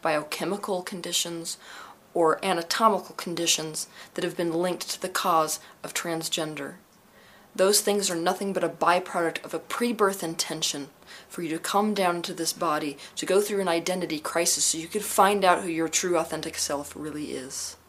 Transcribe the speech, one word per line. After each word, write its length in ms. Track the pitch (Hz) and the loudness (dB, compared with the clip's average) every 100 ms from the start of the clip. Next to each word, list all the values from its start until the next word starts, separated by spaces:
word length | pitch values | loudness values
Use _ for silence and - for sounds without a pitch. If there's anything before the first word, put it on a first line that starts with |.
biochemical 800 | 170 151 151 - 160 196 - 185 | 2 0 -2 -4 -4 -4 -2 -4
conditions, 720 | 180 190 170 170 175 170 165 - - - - - _ | -4 -10 -4 -2 -2 -6 -8 -10 -12 -18 -18 -20 _
or 300 | - 165 - 190 | 2 4 4 2
anatomical 680 | 170 165 - 220 190 - - | -2 0 4 4 4 -2 -10
conditions 720 | - 165 170 - 156 160 - - - | -6 -2 2 2 0 -6 -8 -10 -10
that 100 | - | -4
have 140 | 175 170 | -4 -2
been 160 | 170 | 0
linked 340 | 160 180 170 - | 2 0 -2 -6
to 100 | - | -6
the 80 | 185 | -4
cause 500 | 185 190 165 156 - - - | -2 2 4 2 -2 -8 -14
of 120 | - - | -8 -6
transgender. 800 | 175 165 160 - 156 151 139 185 _ _ _ - - - - | -4 -4 -2 -4 -4 -6 -10 -12 _ _ _ -20 -20 -20 -18
Those 280 | - 185 202 | 2 4 4
things 280 | - 202 190 | 4 0 0
are 60 | 170 | 0
nothing 380 | 175 185 196 | 0 0 -2
but 100 | 185 | 0
a 60 | 170 | -2
byproduct 760 | - 170 180 180 185 170 160 | 2 4 4 2 0 0 -2
of 100 | 170 | -6
a 60 | 165 | -8
pre-birth 640 | - - 240 220 202 190 | -6 -2 0 4 2 2
intention 640 | 170 160 - 156 - 147 139 - - - - | -6 -4 -4 -2 -2 -4 -8 -14 -20 -20 -14
for 140 | - | -8
you 80 | 170 | -4
to 100 | 160 | -4
come 340 | - 202 214 | 0 2 2
down 240 | 202 185 175 | 4 2 2
into 160 | 170 | -4
this 200 | 165 165 | -4 -4
body, 440 | - 175 151 156 139 - - | 0 0 0 -2 -8 -12 -8
to 80 | - | 2
go 160 | 190 | 2
through 180 | 208 202 | 4 0
an 80 | 190 | 2
identity 520 | 170 165 185 170 156 | 0 0 -2 -2 -4
crisis 440 | - 165 175 - | -2 0 2 2
so 140 | 139 160 | 0 0
you 100 | 160 | -4
can 140 | 214 | -4
find 420 | 202 - 196 208 | -2 6 6 6
out 180 | 190 175 | 4 4
who 60 | 190 | 2
your 220 | 160 165 | -2 0
true 280 | - 180 170 | 0 2 0
authentic 400 | 160 156 156 - | 0 -4 -6 -6
self 360 | - 143 143 - | -4 -4 -6 -10
really 380 | 151 147 147 | -8 -6 -6
is. 420 | 135 131 135 - - | -6 -8 -8 -10 -12